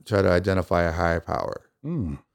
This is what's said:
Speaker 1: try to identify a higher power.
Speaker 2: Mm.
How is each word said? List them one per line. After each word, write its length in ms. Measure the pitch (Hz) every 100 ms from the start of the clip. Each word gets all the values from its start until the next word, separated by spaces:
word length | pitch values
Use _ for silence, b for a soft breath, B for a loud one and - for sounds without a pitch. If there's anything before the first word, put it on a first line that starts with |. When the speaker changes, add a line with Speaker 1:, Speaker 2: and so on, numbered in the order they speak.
| -
Speaker 1:
try 160 | 101
to 80 | 95
identify 520 | 90 95 92 90 87
a 100 | 85
higher 280 | 82 85 82
power. 420 | - - - - _ _
Speaker 2:
Mm. 340 | 147 170 87 71 _